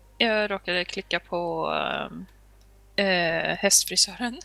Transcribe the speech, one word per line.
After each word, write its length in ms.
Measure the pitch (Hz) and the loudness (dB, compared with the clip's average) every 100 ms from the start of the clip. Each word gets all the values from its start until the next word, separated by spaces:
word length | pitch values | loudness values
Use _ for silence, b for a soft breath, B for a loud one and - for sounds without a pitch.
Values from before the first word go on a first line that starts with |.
| _ _ | _ _
Jag 340 | 233 214 208 | 2 2 0
råkade 340 | 196 - 180 175 | -4 -2 -2 -2
klicka 340 | - - 175 | -8 -4 -4
på, 500 | - 175 175 160 160 | -2 -4 -2 -2 -2
ehm, 540 | 151 147 - - - 190 - - - - - - - | -2 -2 -4 -6 -10 -14 -20 -20 -20 -20 -20 -8 -2
eh, 600 | 196 180 170 165 160 170 | 2 2 2 0 -2 0
hästfrisören. 840 | 202 - - 180 - 190 240 262 | 4 4 4 0 0 0 -6 -6